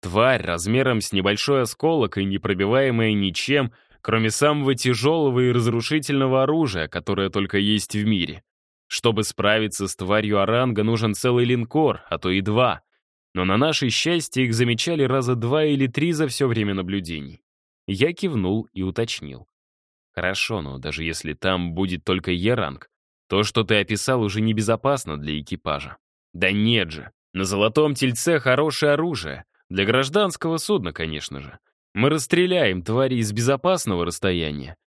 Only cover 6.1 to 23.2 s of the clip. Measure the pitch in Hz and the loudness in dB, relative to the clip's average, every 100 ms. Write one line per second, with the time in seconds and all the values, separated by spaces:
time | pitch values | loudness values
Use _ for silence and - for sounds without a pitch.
6.1 | 139 135 131 135 160 151 92 78 87 85 | 0 2 2 2 2 0 0 -4 -6 -2
7.1 | 98 98 101 98 101 101 107 - 107 104 | 0 0 0 0 0 2 0 0 -2 0
8.1 | 104 82 87 _ _ _ _ _ - 120 | 0 -2 -6 _ _ _ _ _ -2 0
9.1 | 107 104 - 98 110 107 - 98 - 95 | 0 -2 0 2 2 0 -2 -6 -4 0
10.1 | 104 107 104 98 113 127 107 107 113 110 | 0 2 0 2 2 0 0 0 0 0
11.1 | 101 127 120 120 123 117 151 151 95 - | 0 0 2 2 0 0 2 2 0 -6
12.1 | 82 92 95 98 107 123 92 _ _ _ | -4 0 0 2 2 2 0 _ _ _
13.1 | _ _ 92 92 98 147 151 131 - 160 | _ _ -2 2 4 2 2 0 0 0
14.1 | 170 151 127 127 113 123 117 - 170 135 | 0 -2 -2 0 2 2 0 0 0 2
15.1 | 131 123 123 117 147 151 143 135 123 160 | 2 0 -2 0 2 2 2 0 0 -2
16.1 | 156 151 - 135 113 104 98 90 98 85 | 0 -2 0 0 2 0 -2 -2 -4 -4
17.1 | 80 69 80 _ _ _ _ - 95 143 | -10 -10 -16 _ _ _ _ -8 0 0
18.1 | 175 196 135 90 107 - - 92 92 117 | 0 -2 0 0 0 -2 -6 -4 -2 -4
19.1 | - 73 64 - _ _ _ _ _ _ | -4 -10 -16 -18 _ _ _ _ _ _
20.1 | - 90 98 - 107 71 67 69 76 82 | -6 -4 -2 -4 -4 -6 -8 -8 -6 -6
21.1 | 80 80 73 95 92 87 82 95 90 - | -6 -8 -4 -2 0 -2 -2 -2 -2 -2
22.1 | 92 90 90 98 123 85 67 - _ _ | -2 -2 -2 0 0 -2 -8 -18 _ _
23.1 | _ | _